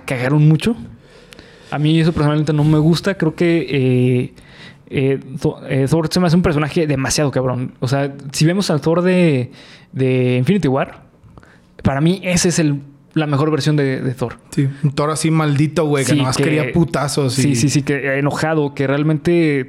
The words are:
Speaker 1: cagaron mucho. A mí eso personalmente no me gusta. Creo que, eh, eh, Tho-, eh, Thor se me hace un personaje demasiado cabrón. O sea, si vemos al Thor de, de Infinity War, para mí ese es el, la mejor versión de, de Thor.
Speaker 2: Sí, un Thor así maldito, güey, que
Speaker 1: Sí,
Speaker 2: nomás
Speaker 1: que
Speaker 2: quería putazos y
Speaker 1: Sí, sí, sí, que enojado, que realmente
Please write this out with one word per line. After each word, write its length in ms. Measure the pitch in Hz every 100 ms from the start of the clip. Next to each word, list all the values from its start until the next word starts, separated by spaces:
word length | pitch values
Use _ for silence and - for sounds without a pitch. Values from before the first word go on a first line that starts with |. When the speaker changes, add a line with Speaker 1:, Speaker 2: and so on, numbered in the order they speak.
Speaker 1:
cagaron 420 | - 131 127 151 151
mucho. 300 | 156 220 226 - - - - - - - - -
A 80 | 143
mí 200 | 151 165
eso 120 | 160
personalmente 400 | 160 147 151 151
no 120 | 151
me 140 | 151 156
gusta. 360 | 156 165 202 190
Creo 180 | 160
que, 320 | 156 175 170 135
eh, 640 | 143 127 123 123 123 123 - - - - - -
eh, 300 | 151 135 135 - 139
Tho-, 200 | 156 - -
eh, 200 | 135 135
Thor 200 | 160 156
se 80 | 180
me 60 | 180
hace 100 | 175
un 60 |
personaje 440 | 180 147 151 180 151
demasiado 440 | 135 131 - 147
cabrón. 420 | 131 127 123 127 -
O 80 | 123
sea, 240 | 139 139 139 139
si 120 | -
vemos 240 | 156 190 190
al 120 | 151
Thor 180 | 156 170
de, 500 | 180 180 170 131 120 - - - -
de 440 | 131 131 127 123 123
Infinity 320 | 127 202 147
War, 360 | 131 165 - - _ - - - - _ -
para 200 | - 135
mí 180 | 165 190
ese 260 | 185 175 180
es 80 | 170
el, 220 | 151 143 - - _
la 120 | 160 147
mejor 240 | 139 156
versión 240 | 151 143 151
de, 260 | 135 131
de 100 | 135
Thor. 220 | 123 117 - -
Speaker 2:
Sí, 180 | - 135 139
un 100 | 147
Thor 160 | 143 151
así 200 | 151 160
maldito, 560 | 160 151 139 156 170 151
güey, 180 | 143
que 80 | 131
Speaker 1:
Sí, 60 | 147
Speaker 2:
nomás 180 | 127 127
Speaker 1:
que 80 |
Speaker 2:
quería 280 | 139 151 131
putazos 680 | 175 165 135 139 - 135 117
y 40 |
Speaker 1:
Sí, 140 | 139 123
sí, 120 | 139
sí, 120 | 151
que 360 | 139 143 135 135
enojado, 560 | 143 143 156 156 143
que 120 | 143 135
realmente 760 | 143 156 156 175 170 160 139